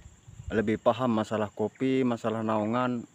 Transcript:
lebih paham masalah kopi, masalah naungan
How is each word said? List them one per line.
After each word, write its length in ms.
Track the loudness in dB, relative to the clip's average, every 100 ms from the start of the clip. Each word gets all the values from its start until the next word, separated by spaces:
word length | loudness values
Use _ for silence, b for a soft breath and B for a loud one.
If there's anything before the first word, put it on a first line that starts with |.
| -14 -20 -20 -16 -4
lebih 320 | 0 0 2
paham 320 | 2 2 2 2
masalah 320 | 0 -2 -2
kopi, 560 | -2 -4 -2 0 2
masalah 400 | 0 0 -2 -2
naungan 640 | 0 0 0 0 0 -2 -8